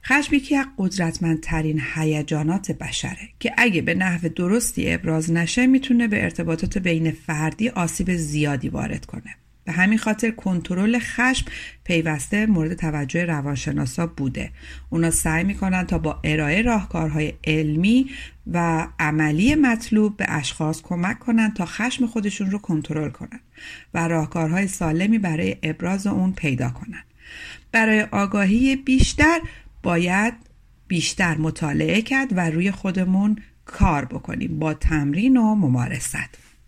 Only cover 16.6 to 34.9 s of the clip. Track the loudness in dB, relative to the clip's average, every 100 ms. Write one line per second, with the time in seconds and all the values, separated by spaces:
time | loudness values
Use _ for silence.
16.6 | 2 0 -2 -4 -2 -2 -2 -4 -2 0
17.6 | 2 2 4 4 2 -6 -16 -16 -4 0
18.6 | 2 0 -2 -2 0 2 2 4 4 4
19.6 | 4 2 2 2 2 0 -2 -2 -4 -2
20.6 | -2 -2 -4 -2 -2 -2 0 2 2 0
21.6 | -6 -2 -4 0 -2 0 -4 -4 -4 -4
22.6 | -2 -2 -2 -4 -6 -8 -16 -16 _ -20
23.6 | -18 -18 -8 -2 0 0 0 -2 0 0
24.6 | -2 -2 -2 0 2 2 2 0 -2 -2
25.6 | -6 -4 -4 -2 -2 0 -2 0 -2 -2
26.6 | -4 -6 -14 -16 -18 _ -20 -18 -18 -20
27.6 | -2 2 4 4 2 0 0 2 2 4
28.6 | 4 2 2 4 4 6 4 4 -2 -14
29.6 | -20 -6 -2 0 2 2 0 -4 -20 -20
30.6 | _ _ -4 -2 -2 0 0 2 -2 -2
31.6 | -2 0 2 0 2 -2 0 0 0 0
32.6 | 0 -2 -2 0 2 2 2 0 -6 _
33.6 | -18 2 4 4 -2 -8 -8 -6 -4 -2
34.6 | -2 0 2